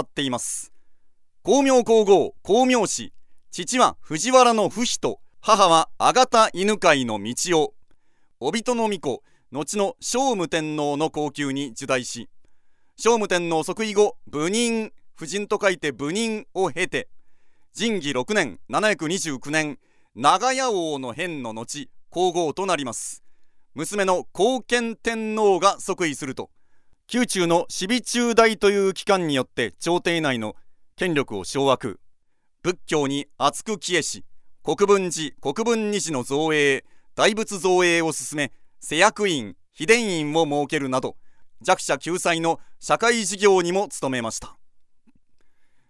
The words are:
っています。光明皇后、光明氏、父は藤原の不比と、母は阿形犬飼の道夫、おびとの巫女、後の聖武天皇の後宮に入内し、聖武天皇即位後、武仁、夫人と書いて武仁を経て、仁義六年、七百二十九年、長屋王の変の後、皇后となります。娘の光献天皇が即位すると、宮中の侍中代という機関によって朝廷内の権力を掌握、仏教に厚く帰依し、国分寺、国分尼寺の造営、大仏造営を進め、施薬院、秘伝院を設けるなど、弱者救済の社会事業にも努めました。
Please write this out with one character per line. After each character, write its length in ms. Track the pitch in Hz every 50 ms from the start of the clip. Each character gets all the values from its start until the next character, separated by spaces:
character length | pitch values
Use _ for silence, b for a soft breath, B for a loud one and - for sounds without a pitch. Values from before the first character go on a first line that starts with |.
っ 40 | 151
て 180 | - - 156 143
い 80 | 135
ま 100 | 123 117
す。 320 | - - - - - - - - - - - - - - - _ - _ _ - -
光 180 | - 226 277 277
明 200 | 269 262 247 226
皇 220 | 220 226 226 208
后、 300 | 190 202 170 120 - - - -
光 220 | - 190 233 262
明 200 | 254 254 240 190
氏、 280 | - - - 113 - - - - - - - - -
父 280 | - - 185 - 240 254
は 180 | 233 131 - - -
藤 300 | - 151 160 - 240 262
原 200 | 254 247 240 226
の 160 | 220 196 -
不 160 | - 131 120
比 160 | - - -
と、 200 | - 131 95 - - - - -
母 280 | - - 214 196 196 175
は 200 | 165 160 - - -
阿 160 | - 104 143 160
形 380 | 247 254 - - 226 220 185 -
犬 240 | 165 190 208 -
飼 300 | - - 170 151 135 127
の 120 | 117 110 104 98
道 120 | 110 123 - - 175 170 156
夫、 160 | 143 - - - - - - - _ _ _ _ _ _ _ _
お 140 | 120 147 196
び 100 | 226 226
と 120 | 254 247
の 100 | 233 226
巫 160 | 214 202 165
女、 220 | - 143 117 - - _ _ _ _ _
後 280 | 120 139 156 - - 208
の 180 | 196 185 - -
聖 360 | - - - 247 277 269 240
武 120 | 190 170 143
天 280 | - 165 156 156 151
皇 220 | 151 147 147 143 143
の 100 | 160 151
後 240 | - 156 147 143 -
宮 180 | - 143 139 135
に 200 | 139 143 127 113
入 140 | - 139
内 180 | 135 135 127 120
し、 240 | - - 120 - - - - - - - - _ - - _ _ _ _ -
聖 180 | - 220 240
武 120 | 220 208 180
天 200 | 185 175 175 170
皇 160 | 165 160 156
即 220 | - 180 - 220
位 80 | 214 196
後、 240 | 202 208 202 - - -
武 240 | - - 143 156 175
仁、 420 | 202 233 240 233 226 226 220 - - - - - -
夫 80 | - 165
人 220 | 151 180 202 208
と 120 | - 214 196
書 120 | 208 196
い 80 | 185 -
て 120 | - 151
武 220 | 123 107 139 147 175
仁 320 | 214 226 226 220 214 - - -
を 180 | 175 190 165
経 160 | - 165 190
て、 220 | - - 131 - - - - - - - - - - - - - _ _
仁 220 | - 196 233 220
義 180 | 185 139 143 131
六 220 | 123 127 - 214
年、 260 | 208 160 117 80 - - -
七 200 | 123 156 202 214
百 200 | 196 - 165 151
二 100 | 180 190
十 200 | - 160 139 120
九 120 | - 143
年、 280 | 151 156 151 147 135 - _ _ _ _ _ _ _
長 380 | 101 127 147 175 190 240 262 262
屋 180 | 262 269 254
王 280 | 214 185 165 156 147 135
の 160 | 131 123 110
変 280 | 135 180 180 160 143 123
の 120 | 113 110
後、 340 | 113 117 - - 147 - - - - - -
皇 220 | - 170 185 185 160
后 200 | 175 170 147 131
と 140 | - 196
な 100 | 190 170
り 80 | 156 139
ま 80 | 120 110
す。 300 | - - - - - - - - - - - - - - _ -
娘 300 | 135 165 - 202 208 196
の 220 | 190 185 170 123 - -
光 280 | - 185 247 262 247 -
献 340 | - 240 240 233 226 214
天 380 | - - 233 233 226 220 214 214
皇 260 | 220 214 202 190 165
が 200 | 170 196 175 -
即 280 | - - 185 - 180 156
位 60 | 135
す 120 | - 151
る 80 | 127 123
と、 160 | - 101 - _ _ - _ - - - - - _ _ -
宮 160 | - 247 240
中 200 | - - 190 175
の 180 | 170 165 175 - -
侍 320 | - - 190 185 247 247 -
中 320 | - - 240 240 240 226
代 240 | 220 226 226 220 -
と 100 | - 196
い 80 | 208 202 196 190
う 40 | 185
機 140 | - -
関 220 | - 196 185 175 156
に 60 | 143
よ 100 | 131 127
っ 20 |
て 260 | - _ - 120 101 - -
朝 220 | - 170 175 175 -
廷 180 | 180 170 165
内 180 | 160 139 131 117
の 160 | 107 107 - - - - - - - - _ -
権 160 | 180 180 160
力 240 | 143 123 - 113 95
を 60 | 87
掌 240 | - - 139 139 139
握、 300 | 127 - - 110 87 - - - - _ _ _ _ _ _ _ _ _ -
仏 120 | 165 185 - -
教 200 | - 165 151 143
に 220 | 135 139 143 143 - - -
厚 240 | 127 147 - - -
く 160 | 220 214 170
帰 220 | - - 180 160
依 20 | -
し、 220 | - - 104 - - - - - - - - -
国 200 | - 156 - 202
分 280 | 196 202 196 185 175 -
寺、 180 | 165 156 139 - -
国 240 | - 147 143 - 226
分 280 | 233 233 220 214 208 208
尼 80 | 196
寺 120 | 143 160 151
の 120 | 127 117
造 280 | 104 139 147 160 156 156
営、 320 | 151 143 139 135 131 - - - - - - -
大 220 | - 143 196 220
仏 240 | 208 220 - 202 185
造 240 | 165 185 180 180 180
営 180 | 175 170 170 165
を 80 | 160
進 240 | 143 - 123 - 147
め、 180 | 151 143 127 - - - - - -
施 160 | - - 147
薬 320 | 160 185 220 - - 208 196
院、 260 | 165 135 110 98 85 - _ _ _
秘 140 | - 156
伝 320 | 196 226 240 233 208 180 160
院 160 | 151 147 151
を 100 | 165 160
設 220 | 147 143 147 147
け 140 | 135 160 151
る 80 | 139 131
な 120 | 127 131
ど、 160 | 127 110 - - - - - - - - - - 113
弱 180 | 180 185 -
者 180 | - - 147 135
救 200 | - 160 175 175
済 220 | - 180 165 165
の 180 | 165 165 156 - - - - -
社 180 | - - 151 -
会 260 | 226 233 240 226 214
事 120 | 170 202
業 260 | 185 208 202 190 185 175
に 80 | 170
も 160 | 180 196 202 180 - -
努 100 | - 135
め 120 | 131 123 113
ま 100 | 113 -
し 80 | -
た。 160 | - - - - - - _ - - _ _ _ _ _ _ _ _ _ - - - - - _ - _ _ _ _